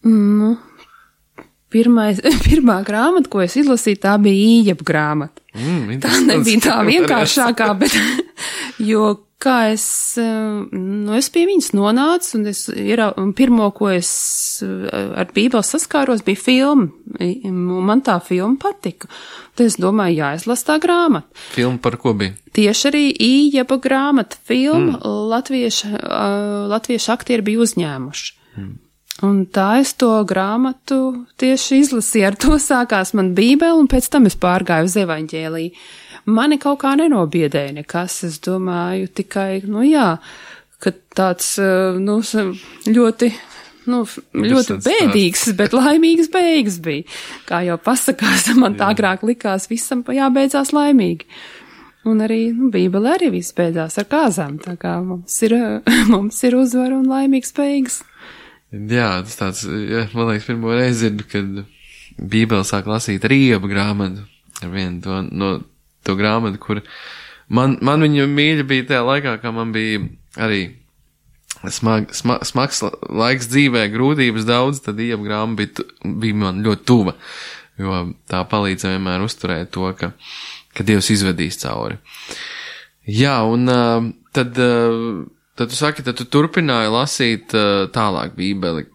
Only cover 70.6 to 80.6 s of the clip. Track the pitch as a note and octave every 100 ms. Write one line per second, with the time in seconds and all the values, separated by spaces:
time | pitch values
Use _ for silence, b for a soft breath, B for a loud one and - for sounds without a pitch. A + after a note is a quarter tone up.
70.6 | F2 - _ _ _ _ _ _ _ -
71.6 | F#2 - A2+ A2 G#2 - A#2 A#2+ - B2+
72.6 | C#3 - G#2 - - G#2 A2+ C3 A#2 C3
73.6 | C#3+ A#2+ G#2+ A2 C3 D3 B2+ A2 A2 A#2+
74.6 | C3 C#3 - G#2+ A#2 A2 G#2 G#2+ A2 G#2+
75.6 | G#2 - - _ - G2+ A2 G#2+ G2 F#2
76.6 | G#2+ G2+ - B2 F#2+ - B B B B
77.6 | B - G2 F#2 F2 - _ F#2 F#2 G#2+
78.6 | G2+ F#2 F#2+ F#2+ F#2+ F2+ G#2+ - F#2 E2
79.6 | F2+ - F#2 F#2 F2 - B B B B